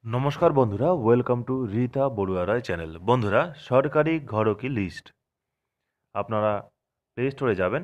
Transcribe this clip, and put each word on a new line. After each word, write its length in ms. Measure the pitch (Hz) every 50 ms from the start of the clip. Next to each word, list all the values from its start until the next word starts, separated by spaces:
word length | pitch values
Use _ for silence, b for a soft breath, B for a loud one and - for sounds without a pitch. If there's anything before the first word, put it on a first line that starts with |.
| -
নমস্কার 460 | 113 117 123 135 143 147 - 175 165 151 139
বন্ধুরা, 300 | 127 107 98 98 127 170 185 156 110 113
welcome 320 | 120 123 120 - 123 123 117
to 80 | - 131 131 127 104 98
রীতা 300 | 117 123 120 - 139 135 135
বড়ুয়া 340 | 120 104 98 95 95 90 90
রায় 180 | 90 110 123 117
চ্যানেল। 240 | - 90 82 82 80 80 85 87 107
বন্ধুরা, 320 | 120 127 110 101 98 123 160 180 151 - - -
সরকারি 440 | 127 131 135 147 147 156 151 160 165 160 139 110 107
ঘরকি 360 | 107 110 110 104 98 120 131
লিস্ট, 360 | 139 110 98 87 - - _ - _ _ _ _ _ _ _ _ _ _ _ _ _ _ _ _ _ _ _ _ -
আপনারা 360 | 101 104 101 110 107 107 107 104 98 - - _ _ _ _ _ _ _ _ _
প্লে 100 | 117 127 135
স্টোরে 240 | 135 - 139 123 101 90
যাবেন 220 | 92 90 110 151